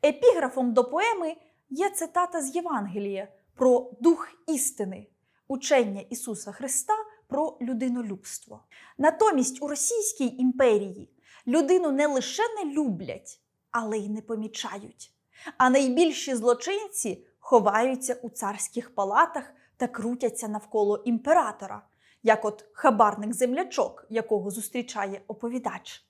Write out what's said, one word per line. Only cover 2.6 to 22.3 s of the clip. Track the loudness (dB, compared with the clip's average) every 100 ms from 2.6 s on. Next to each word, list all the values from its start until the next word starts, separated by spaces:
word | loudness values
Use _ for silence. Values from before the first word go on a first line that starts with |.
| -4 -4 -4 -6 -6 -6 -8 _ _ _
про | 4 4 0 0
дух | 2 4 -2 _ -6
істини, | -4 -4 -4 -8 -8 -18 _ _ _ _
учення | -8 2 2 2 -2
Ісуса | -10 -12 -8 -10 -10
Христа | -10 -4 -4 -2 -4 -4 _ _
про | -4 -4 -4
людинолюбство. | -6 -4 -2 -4 -6 -10 -10 -16 _ -20 _ -20 -20 0
Натомість | 2 4 2 4 0 -4
у | -8
Російській | -4 -2 -2 -4 -2 -4 0
імперії | -2 4 4 4 0 -12 -18 _ _ -14 0
людину | 2 4 4 4
не | 2 2
лише | 0 -2 -2 -2 -2
не | -4
люблять, | -2 -2 -4 -8 -12 -14 -20 _ _ _
але | -6 -2 -4
й | -4
не | -8
помічають. | -6 -8 -6 -8 -10 -10 -14 _ -20 _ _ _ -18 2
А | 4
найбільші | 6 4 4 2 2 -4 0
злочинці | 2 2 0 -6 -6 -6 -6 -8 _ _
ховаються | 2 4 4 2 0 -2 -4
у | -6 -8
царських | -8 -8 -6 -8 -8 -10 -4
палатах | 0 4 2 2 -12 _ _ _
та | -6
крутяться | -4 -6 -2 -4 -4 -8
навколо | -8 -4 0 0 0
імператора, | 0 -2 4 2 2 -4 -12 -14 _ _ _ _
як | 2